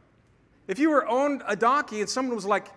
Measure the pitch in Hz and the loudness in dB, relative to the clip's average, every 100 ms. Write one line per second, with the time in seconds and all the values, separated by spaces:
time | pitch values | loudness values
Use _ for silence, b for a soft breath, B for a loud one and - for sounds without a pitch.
0 | _ _ _ _ _ _ - 190 311 294 | _ _ _ _ _ _ -8 0 4 4
1 | 220 247 285 269 - 202 226 285 294 214 | 2 2 2 -2 -4 0 2 2 0 -6
2 | 196 254 262 226 190 196 - | -4 -4 -4 -4 0 -2 -2